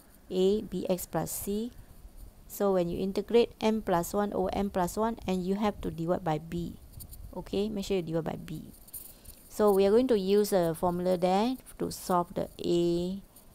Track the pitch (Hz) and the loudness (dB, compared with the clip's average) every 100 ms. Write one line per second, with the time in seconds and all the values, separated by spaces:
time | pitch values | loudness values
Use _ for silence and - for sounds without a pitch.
0 | - - - 185 185 214 202 180 - 180 | -20 -20 -8 2 2 2 -2 -6 -2 -2
1 | - 165 160 - - 208 240 - - - | -2 -4 -4 -6 -4 -4 -4 -10 -20 -20
2 | - - - - - - 202 190 170 175 | -20 -18 -20 -20 -16 0 2 4 2 0
3 | 190 196 196 226 233 - 220 220 208 175 | -2 -2 2 4 4 2 0 0 2 0
4 | 170 208 208 - 185 - 202 196 175 - | 2 -2 -2 0 -2 0 -2 0 -2 0
5 | 220 226 - 185 180 196 214 202 180 160 | -2 -4 -4 -2 -2 0 0 -2 -8 -6
6 | 165 180 175 156 165 175 170 - - - | -2 0 0 -4 -4 -6 -8 -10 -18 -18
7 | - - - - - 196 214 208 196 196 | -16 -16 -14 -12 -6 -2 -2 -4 -2 -2
8 | 165 160 160 - - 156 - - - - | 0 -2 -2 -6 -8 -10 -12 -18 -18 -16
9 | - - - - - - 214 190 196 220 | -16 -20 -20 -20 -14 2 4 6 8 6
10 | 254 220 185 202 202 196 170 160 180 175 | 6 2 4 4 4 4 2 2 0 0
11 | 180 180 180 190 233 262 - - 170 - | 0 2 4 2 2 -2 -8 -8 -6 -6
12 | - 180 175 - - - 170 175 170 170 | 0 0 0 -4 -6 -6 0 2 2 0
13 | 180 196 - - - | -2 -6 -10 -20 -20